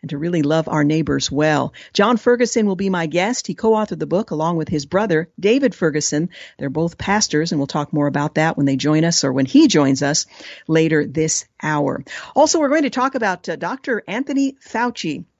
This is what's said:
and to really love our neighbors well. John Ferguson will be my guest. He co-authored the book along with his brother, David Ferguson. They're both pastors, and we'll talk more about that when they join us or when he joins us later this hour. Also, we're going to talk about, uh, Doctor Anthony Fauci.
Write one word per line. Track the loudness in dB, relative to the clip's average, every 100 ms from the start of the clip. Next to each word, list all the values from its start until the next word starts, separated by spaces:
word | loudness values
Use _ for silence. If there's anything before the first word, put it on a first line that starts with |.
and | -8
to | -6
really | -2 0
love | 2 0 0
our | 0
neighbors | 2 2 0 -2 -2
well. | 0 2 2 0 -8 -8
John | 0 2 2
Ferguson | 2 2 2 2 0
will | 0
be | -2
my | -2 0
guest. | 0 0 -2 -6
He | -2
co-authored | 2 2 0 -4
the | -2
book | -2 -2
along | -2 -2 -2
with | -2
his | -4 -2
brother, | -2 2 0 -2 -2
David | 2 4 2
Ferguson. | 0 0 0 -2 -2 -4 -6 -20 -10
They're | -6
both | -2 -4 -4
pastors, | -2 0 2 0 0
and | -2
we'll | -2
talk | -4 -2
more | 0 0
about | 0 -2 0
that | 0 2
when | 0
they | 0
join | 2 2
us | 2 0
or | 0
when | 0 4
he | 6 6
joins | 6 4 2
us | 0 -2 -4 -14 -20 -18 0
later | 2 4 2 -2
this | -2 -2 -4 -8 _
hour. | -4 -2 -2 -4 -10 -16 -6 2
Also, | 2 4
we're | 2
going | 2
to | 0
talk | 0 -2 0
about, | -2 -4 -6
uh, | -6
Doctor | -6 -6 -6 -6 -4
Anthony | -8 -4 -2 -2 -4
Fauci. | -8 -4 -4 -4 -6 -8 -12